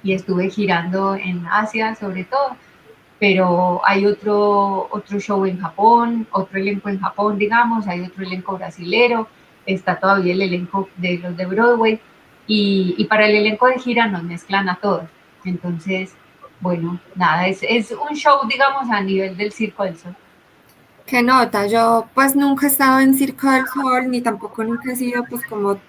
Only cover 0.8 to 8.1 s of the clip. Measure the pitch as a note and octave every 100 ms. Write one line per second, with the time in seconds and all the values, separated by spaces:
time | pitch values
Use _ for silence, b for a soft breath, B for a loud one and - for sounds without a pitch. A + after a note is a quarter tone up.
0.8 | F3 F#3+ G3 G3 F#3+ F3 E3+ G#3 G#3+ A3
1.8 | A3 A3 G3+ F#3 F3+ C4+ C4+ B3 b b
2.8 | - - _ _ G3+ F#3 F3+ F3 F3+ F3+
3.8 | F#3+ G3 G3+ G3+ G#3 G#3 G#3 G3+ G3 F#3+
4.8 | - G3+ - G3+ - G3 F#3+ F3+ F3+ -
5.8 | A3+ A#3 A#3 A#3 A3 F#3+ F#3+ G3 G3 G3+
6.8 | G3+ G3 F#3+ - G#3 G3+ G#3 A#3 A#3+ A3+
7.8 | G3+ F3 F3+